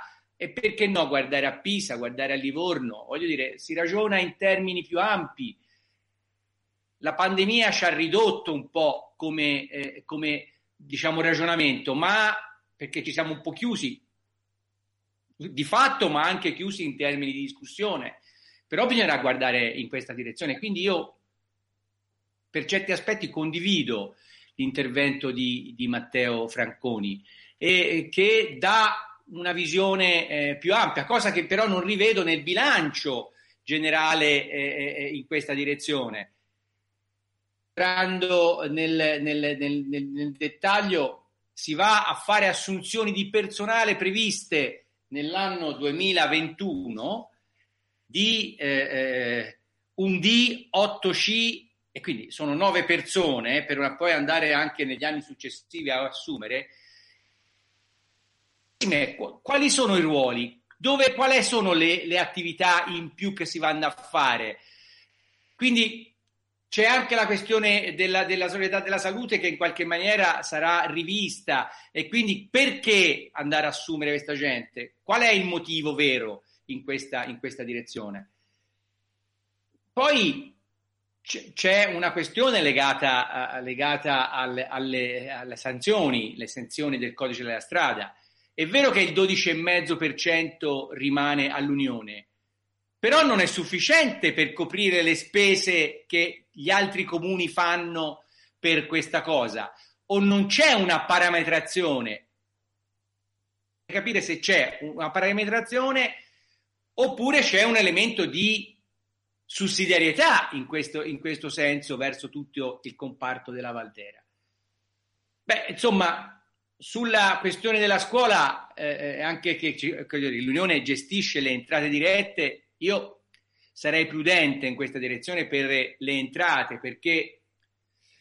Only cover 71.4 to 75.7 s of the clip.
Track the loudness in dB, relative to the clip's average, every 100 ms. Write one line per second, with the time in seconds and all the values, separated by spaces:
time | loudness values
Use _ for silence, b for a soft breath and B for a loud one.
71.4 | -2 -2 -2 B B -8 -2 0 0 -2
72.4 | 0 2 2 2 2 6 4 2 -6 -8
73.4 | 0 0 0 -4 -6 -4 -2 -2 -4 -4
74.4 | -2 -2 -6 -14 -14 _ 0 4 4 4
75.4 | 2 -4 -4